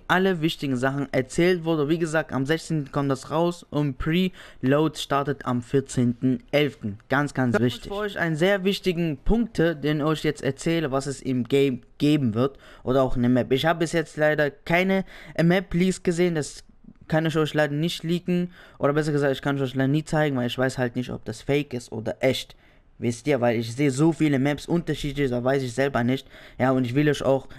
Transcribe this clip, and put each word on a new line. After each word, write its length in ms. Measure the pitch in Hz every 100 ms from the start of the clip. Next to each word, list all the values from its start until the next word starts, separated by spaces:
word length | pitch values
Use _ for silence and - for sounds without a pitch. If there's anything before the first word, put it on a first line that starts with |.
| -
alle 340 | 175 190 180
wichtigen 340 | 156 - 143 127
Sachen 320 | 135 139 139
erzählt 500 | - 127 - 170 185 160
wurden. 220 | 160 143
Wie 120 | 170
gesagt, 340 | 165 156 151
am 140 | 123 135
sechzehnten 440 | 160 - 160 135
kommt 200 | 143 143
das 180 | 131 -
raus 340 | 151 170 175 -
und 300 | 143 147 131
Preload 1000 | 156 170 185 - - - 127 143 156 -
startet 480 | - 139 139 139 -
am 160 | 123
vierzehnten 840 | 120 139 135 - 120 120 131 123 -
elften. 460 | 143 147 - 110 101 -
Ganz, 280 | 131 147 -
ganz 180 | 127
Ich 60 | 107
hab 20 |
wichtig. 300 | 123 - -
Für 60 | 202
euch 180 | 208 190
einen 180 | 170 156
sehr 280 | 180 202
wichtigen 540 | 185 190 190 165 165 143
Punkt, 420 | - 220 226 -
den 380 | 165 151 143 151
ich 40 |
euch 200 | 147 156
jetzt 180 | 156 147
erzähle, 500 | - 139 170 165 156
was 140 | 135 139
es 160 | 135
im 220 | - 127
Game 380 | 120 139 139 120 - -
geben 340 | 147 151 127
wird 240 | 107 135 - - -
oder 200 | - 131
auch 120 | 131 127
eine 140 | 120
Map. 220 | 127 117
Ich 160 | 131 156
habe 120 | 170
bis 120 | 165
jetzt 260 | 165 151 -
leider 320 | 151 151 147
keine, 560 | - - 170 190 190 190 - - -
äh, 80 |
Map-Leaks 580 | 165 185 185 170 185 175
gesehen, 320 | - 170 180
das 300 | 160 143 - - - - - -
kann 160 | 156 160
ich 100 | 156
euch 180 | 151 151
leider 180 | 151
nicht 300 | 147 170 -
leaken. 500 | 165 175 175 175 175 - - -
Oder 160 | 139
besser 180 | 143 156
gesagt, 220 | 147 143
ich 80 | 135
kann 140 | 143 139
es 80 |
euch 100 | 135
leider 140 | 131 135
nie 160 | 151
zeigen, 340 | 151 156 151 131
weil 80 | 120
ich 120 | 123
weiß 180 | 131 127
halt 180 | 123 120
nicht, 140 | 120
ob 160 | 117 -
das 160 | 110
fake 320 | - 143 143
ist 180 | 123 -
oder 260 | 110 98 -
echt. 360 | 131 127 - - _ _ _ -
Wisst 260 | 113 120 147
ihr, 160 | 139
weil 180 | 120 117
ich 160 | 113 117
sehe 140 | 147
so 220 | 131 160
viele 260 | 156 156 139
Maps 300 | 139 139 -
unterschiedlich, 640 | 170 160 147 147 139 139
da 120 | 120
weiß 200 | 123 139
ich 100 | 127
selber 300 | 117 139 127
nicht. 240 | 120 131 - - - -
Ja, 100 | 123
und 160 | 131 127
ich 80 |
will 160 | 131 151
euch 140 | 139
auch 240 | - 135 -